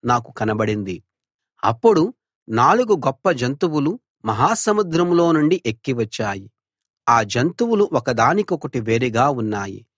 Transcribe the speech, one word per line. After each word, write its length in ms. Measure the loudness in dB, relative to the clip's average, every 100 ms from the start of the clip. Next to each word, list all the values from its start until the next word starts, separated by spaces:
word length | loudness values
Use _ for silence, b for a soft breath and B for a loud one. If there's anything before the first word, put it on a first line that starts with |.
నాకు 280 | 0 -2 -2
కనబడింది. 680 | -6 -4 -2 -2 -2 -6 -10 _ _ _ _ _ _
అప్పుడు 500 | -4 2 4 4 2 -4 _ _ -6
నాలుగు 480 | 2 4 4 2 0
గొప్ప 340 | 0 -2 -2
జంతువులు 720 | 0 -2 -2 -2 0 -2 -4 _ _
మహాసముద్రంలో 1080 | -6 0 0 0 0 0 0 0 2 2 2
నుండి 300 | 2 2 0 -2
ఎక్కి 260 | -6 -6
వచ్చాయి. 580 | -4 -4 -4 -6 -6 -12 _ _ _ _ _ 2
ఆ 140 | 2
జంతువులు 680 | 2 0 -2 0 -2 2 2
ఒకదానికొకటి 880 | 0 -2 2 2 2 -2 -4 -4 -6
వేరుగా 480 | 0 0 0 2 0
ఉన్నాయి. 580 | 0 -4 -6 -8 -14 _